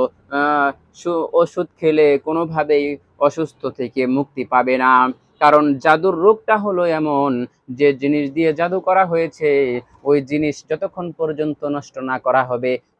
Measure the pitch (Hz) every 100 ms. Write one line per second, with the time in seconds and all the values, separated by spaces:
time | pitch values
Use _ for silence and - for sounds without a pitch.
0 | 127 _ - 139 147 147 139 139 _ -
1 | 175 170 156 165 170 - 170 - 165 156
2 | 151 139 156 160 165 160 147 147 143 139
3 | _ - 143 160 151 _ 135 123 123 131
4 | 127 131 139 - 123 127 123 131 127 127
5 | 127 127 _ - 147 151 147 139 160 160
6 | 190 170 196 220 - 214 208 180 175 156
7 | 156 139 139 123 123 _ - 123 143 135
8 | 139 147 143 143 165 151 175 185 185 185
9 | 185 165 165 - 156 143 131 123 - _
10 | 139 147 135 151 151 - - 156 190 -
11 | 175 156 160 151 156 143 147 147 - -
12 | 131 127 127 127 127 123 127 127 _